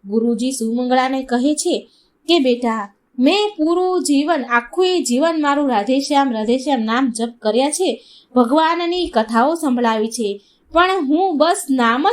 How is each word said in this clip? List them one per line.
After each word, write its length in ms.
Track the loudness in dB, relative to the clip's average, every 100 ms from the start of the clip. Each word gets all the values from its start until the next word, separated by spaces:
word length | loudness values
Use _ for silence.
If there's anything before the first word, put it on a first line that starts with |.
ગુરુજી 480 | -4 -2 0 0 -2
સુમંગળાને 680 | -4 -4 -2 0 0 0 -2
કહે 320 | -2 0 0
છે 340 | 0 -2 -4 -6 _ _ _ 0
કે, 100 | 2
"બેટા, 560 | 2 0 0 -4 -8 _ _ 0
મેં 320 | 2 2 0 -2
પૂરું 480 | 0 0 0 0
જીવન, 400 | 0 0 0 -2
આખું 420 | 0 -2 0 0 0
એ 160 | 0
જીવન 400 | 0 0 0 0
મારું 260 | 0 0 0
રાધે 320 | 0 0 0
શ્યામ, 320 | 0 0 0
રાધે 260 | 0 -2 -2
શ્યામ 240 | 0 -2
નામ 280 | 0 0 0
જપ 180 | -2 -6 -4
કર્યા 320 | -2 0 0
છે, 340 | 0 -2 -4 -10 -20 _ 0
ભગવાનની 720 | 2 2 2 0 -2 -2 -2
કથાઓ 460 | -2 0 2 0
સંભળાવી 540 | 0 -2 0 0 0 -2
છે, 320 | -4 -6 -6 _ _ _
પણ 180 | 0 2 0 0
હું 320 | 0 0 2
બસ 240 | 2 0 -2
નામ 360 | 0 2 2 0